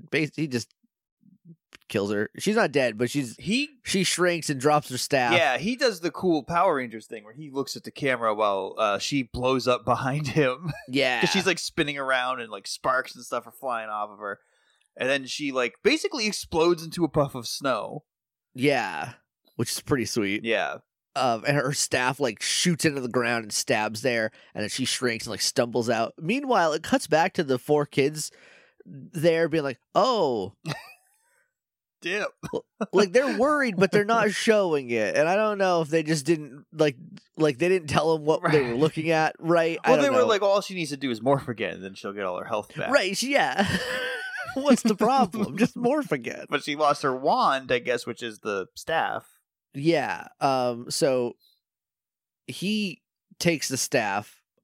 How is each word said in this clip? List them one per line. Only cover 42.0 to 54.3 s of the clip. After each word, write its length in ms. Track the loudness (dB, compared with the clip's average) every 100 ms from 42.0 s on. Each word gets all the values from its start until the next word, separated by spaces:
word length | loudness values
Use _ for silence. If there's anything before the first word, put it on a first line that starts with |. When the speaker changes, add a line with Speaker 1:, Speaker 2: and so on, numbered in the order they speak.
| -10
Speaker 2:
get 120 | -4 -4
all 120 | -4
her 80 | -4
health 300 | -6 -6 -6
back." 160 | 0
Speaker 1:
Right, 260 | 0 0 -2
she, 140 | -2
yeah. 340 | 0 0 0 0 -2
<laughs> 40 | -4 -6 -6 -8 -8 -10 -8 -2
What's 260 | 2 4
the 120 | 4 2
problem? 600 | 4 4 2 0 -4 0
Speaker 2:
<laughs> 20 |
Speaker 1:
Just 160 | -2 0
morph 360 | 0 0 0
again. 340 | -4 -4 -10 -6
Speaker 2:
But 140 | -4
she 120 | -4 0
lost 280 | 2 2
her 120 | 0 0
wand, 560 | 2 4 4 2 0
I 80 | -2
guess, 260 | 0 -2 -4
which 160 | -8
is 160 | -8 -6
the 280 | -4 -4 -4 -10
staff. 640 | -4 -2 0 -4 -10 _ _ _ _
Speaker 1:
Yeah. 540 | -4 2 2 0 -6 -10 -2
Um, 480 | 0 2 0 -4 -6
so 440 | -2 0 2 -2 -6 _ _ _ _ _ _ _ _ _ _ -16
he 540 | -8 -4 -2 -4 -8 _ _ _ -2
takes 280 | 0 2 0
the 80 | -4
staff. 640 | 0 2 2 -2 -4